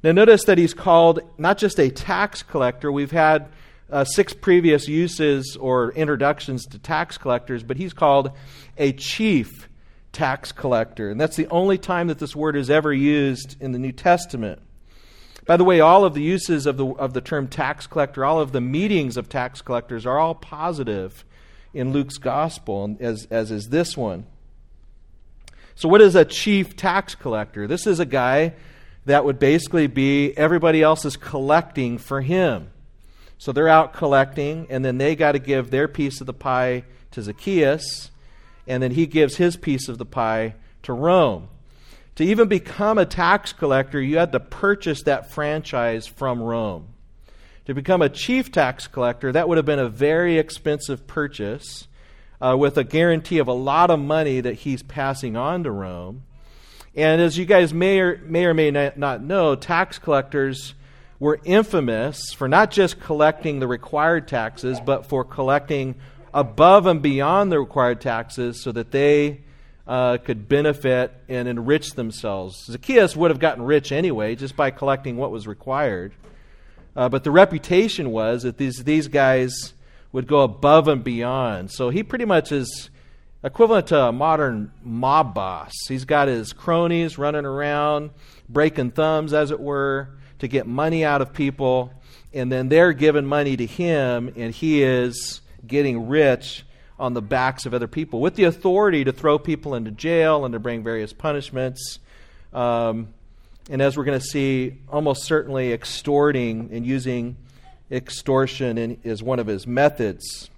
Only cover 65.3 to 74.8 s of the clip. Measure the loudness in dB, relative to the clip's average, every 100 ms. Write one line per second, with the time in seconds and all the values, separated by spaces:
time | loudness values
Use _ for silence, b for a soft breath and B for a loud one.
65.3 | -4 0 0 -2 -6 -6 -10 B B B
66.3 | -2 -2 4 8 8 6 2 2 0 2
67.3 | 2 2 0 -2 0 0 0 -4 -4 -6
68.3 | -6 -6 -6 -8 -8 -4 2 4 4 2
69.3 | -4 b b b b -6 -2 0 -2 -4
70.3 | -8 0 0 2 0 0 0 -2 -8 -10
71.3 | -8 -6 -6 0 -2 -2 -8 -8 -8 -8
72.3 | -8 -10 -14 -16 -14 2 4 4 2 0
73.3 | 2 0 -2 0 0 0 -4 -2 -2 -4
74.3 | -6 -10 -2 -4 -2